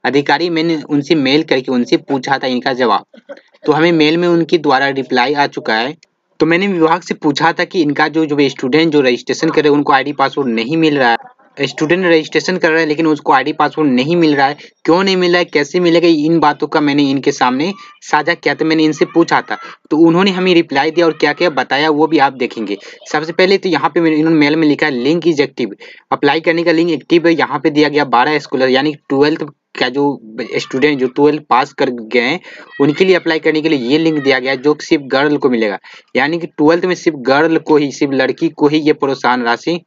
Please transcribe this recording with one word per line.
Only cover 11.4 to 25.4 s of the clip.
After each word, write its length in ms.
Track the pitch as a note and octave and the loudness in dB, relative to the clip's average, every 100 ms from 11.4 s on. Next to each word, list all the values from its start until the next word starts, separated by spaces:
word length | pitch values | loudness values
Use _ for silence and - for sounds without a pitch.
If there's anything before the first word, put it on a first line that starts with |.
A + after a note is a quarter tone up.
| _ - | _ -8
student 440 | C3+ - D#3 F3+ F#3 | -8 -4 -2 0 2
registration 500 | E3 D3+ D#3+ D3 F#3 | 0 0 -4 -4 -2
कर 140 | E3 | 0
रहे 100 | D#3+ | 0
हैं 80 | D#3+ | 0
लेकिन 180 | D3+ D#3+ | 0 0
उसको 260 | D3 - | 0 0
आईडी 200 | C3+ C3+ | 0 0
password 380 | D3+ D3 D#3 D3+ | -2 -2 0 0
नहीं 260 | B2 C#3 F3 | 2 0 2
मिल 180 | D#3+ | 2
रहा 120 | C#3+ C#3 | 2 0
है, 100 | C#3+ - _ | -2 -14 _
क्यों 180 | - E3+ | 0 2
नहीं 120 | F#3+ F#3 | 2 0
मिल 140 | F3+ | 2
रहा 80 | F3 | 0
है, 60 | |
कैसे 360 | E3+ D3+ C#3+ F3+ | 0 -2 -2 0
मिलेगा, 280 | F3 E3 E3+ | 2 4 4
इन 300 | D#3+ D3+ E3 | 2 2 2
बातों 260 | D3 D3 D3+ | 2 0 -2
का 140 | D#3 | 0
मैंने 220 | D3 C#3+ | 0 2
इनके 300 | C#3+ C#3 C3+ | 0 0 -2
सामने 400 | - B2 B2+ E3+ G3 - - | 0 -2 0 -4 -6 -18 -20
साझा 320 | - D3+ D3+ | -4 -2 -2
किया 200 | E3+ D3+ | -2 -4
था, 100 | C#3+ | -2
मैंने 200 | D#3+ D#3+ | 0 2
इनसे 200 | D#3 D3+ | 0 0
पूछा 360 | F3 E3 E3 C#3+ | 0 0 2 0
था। 180 | - G#2+ - - _ | -2 -10 -12 -20 _
तो 60 | D#3 | 2
उन्होंने 340 | E3 E3 G3 | 4 4 0
हमें 240 | F3+ F#3 | 0 2
reply 360 | E3+ E3 C#3 D3+ | 2 2 -2 -2
दिया 160 | D#3 E3 | 0 0
और 60 | |
क्या-क्या 380 | D#3 D3+ D3+ F3 | 0 -2 0 -2
बताया 400 | C3+ B2 C3+ D#3 | -2 -2 -2 0
वो 160 | D3 D#3 | 2 2
भी 120 | D#3 | 2
आप 140 | C3+ | 0
देखेंगे। 440 | C3 B2 - G2+ G2 - - - | 0 -6 -6 -8 -8 -10 -20 -8
सबसे 200 | D3+ D#3 | -6 -4
पहले 260 | F3 F#3 G3 | 0 2 2
तो 100 | F#3+ | 0
यहाँ 220 | D3+ D#3+ | 0 0
पे 60 | F3 | 0
मैंने, 160 | D#3+ D#3 | 0 2
इन्होंने 220 | D#3+ E3 | 2 2
mail 180 | C#3+ D#3+ | 2 2
में 120 | D3+ | 0
लिखा 180 | C#3 D3+ | 2 -2
है 60 | |
लिंक 340 | B2+ B2+ E3+ E3 | -2 -2 0 0
इज 140 | D3 | 0